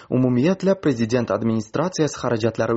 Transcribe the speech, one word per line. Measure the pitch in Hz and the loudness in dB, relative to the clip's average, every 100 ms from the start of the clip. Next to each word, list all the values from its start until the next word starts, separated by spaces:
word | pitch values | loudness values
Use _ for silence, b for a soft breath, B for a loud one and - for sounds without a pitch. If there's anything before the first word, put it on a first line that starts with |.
| B 123 | B 0
umumiyatla | 127 123 147 190 185 190 | 2 2 2 2 0 0
prezident | 156 117 113 123 117 104 | 0 0 0 0 0 0
administratsiyasi | 113 113 107 - 175 - 151 - | 0 -2 -2 -4 -4 -2 -2 -2
xarajatlari | 127 117 113 110 113 | -2 0 0 0 0